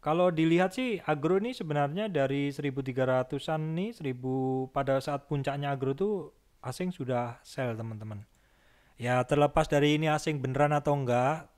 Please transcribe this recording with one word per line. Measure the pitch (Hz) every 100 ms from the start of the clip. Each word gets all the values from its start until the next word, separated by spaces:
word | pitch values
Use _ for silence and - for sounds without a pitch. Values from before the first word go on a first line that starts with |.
Kalau | 147 165 180
dilihat | 160 160 170 190 185
sih, | 254 196
agro | - 151 151 190
ini | 226
sebenarnya | 254 165 147 143 165 214
dari | 165 135 139 143
seribu | 139 143 135
tiga | 131 127 131
ratusan | 127 127 139 - 156 156 160
nih, | 202 233
seribu, | 143 127 131 131 131 131 131
pada | 139 139 135
saat | 143 143 -
puncaknya | 147 139 143 143
agro | 139 135
tuh | 139 196 202 - _ _ _ 127
asing | - 185
sudah | - 127 123 120 120 -
sell, | - 127 113
teman-teman. | 113 107 107 101 107 _ _ _ _ _ _ _
Ya, | 120 127 127
terlepas | 147 147 160 156
dari | 147 147 156
ini | 160
asing | 151 - 147
beneran | 131 131 147
atau | 147 143 143
enggak | 127 120 127 160 -